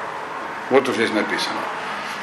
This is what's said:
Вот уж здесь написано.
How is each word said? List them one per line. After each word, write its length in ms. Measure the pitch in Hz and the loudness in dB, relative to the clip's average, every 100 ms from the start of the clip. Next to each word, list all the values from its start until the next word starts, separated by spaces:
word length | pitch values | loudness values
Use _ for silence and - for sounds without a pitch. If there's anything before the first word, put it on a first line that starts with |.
| - - - - - - - | -8 -8 -8 -8 -8 -8 4
Вот 180 | 135 131 | 6 6
уж 60 | 107 | 4
здесь 160 | 107 | 2
написано. 480 | 104 92 - - - - - - - - - | 2 0 0 -2 -2 -4 -6 -6 -6 -6 -8